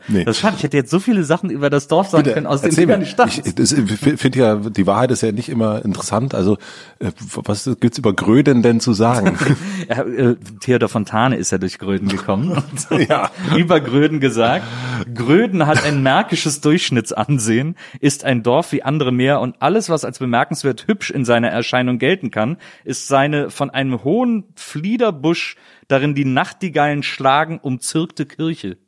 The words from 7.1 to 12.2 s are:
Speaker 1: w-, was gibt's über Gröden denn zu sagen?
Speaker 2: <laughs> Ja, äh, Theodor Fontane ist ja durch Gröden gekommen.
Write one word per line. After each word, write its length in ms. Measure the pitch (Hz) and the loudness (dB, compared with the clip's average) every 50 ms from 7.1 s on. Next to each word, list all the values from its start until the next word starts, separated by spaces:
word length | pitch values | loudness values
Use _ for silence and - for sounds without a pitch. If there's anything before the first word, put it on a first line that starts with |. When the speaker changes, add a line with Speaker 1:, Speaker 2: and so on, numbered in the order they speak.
| - | -8
Speaker 1:
w-, 260 | - - - - - 104 | -8 -12 -12 -12 -8 -6
was 240 | - 104 101 - 131 120 - | -4 -4 -4 -4 -4 -2 0
gibt's 200 | - 117 - - | 0 0 0 0
über 140 | 117 107 92 | 0 0 0
Gröden 500 | - - 101 113 143 139 147 131 120 110 | 2 2 4 4 6 6 6 4 6 6
denn 160 | 120 113 113 | 4 4 4
zu 140 | - 131 107 | 2 2 2
sagen? 440 | 95 113 117 127 117 98 190 - 85 - | 4 4 2 2 2 2 0 0 0 0
Speaker 2:
<laughs> 40 | - 143 151 170 202 196 190 165 - | 0 0 -2 -4 -6 -8 -8 -6 -4
Ja, 140 | 110 127 - | -4 -4 -4
äh, 320 | 113 120 - 131 120 120 - - - 110 98 | -4 -2 2 2 2 2 0 -4 -14 -18 -6
Theodor 280 | - 127 123 117 117 98 | -2 0 0 2 0 0
Fontane 460 | - 113 95 - 107 107 120 135 117 | -2 -4 -4 -2 0 0 2 2 0
ist 160 | - 92 - | 0 -2 -2
ja 60 | 98 | -2
durch 200 | 92 92 90 - | -2 -2 -4 -6
Gröden 300 | - 92 98 98 92 101 | -6 -4 -4 -2 -2 -2
gekommen. 540 | 98 98 95 | -2 -2 -2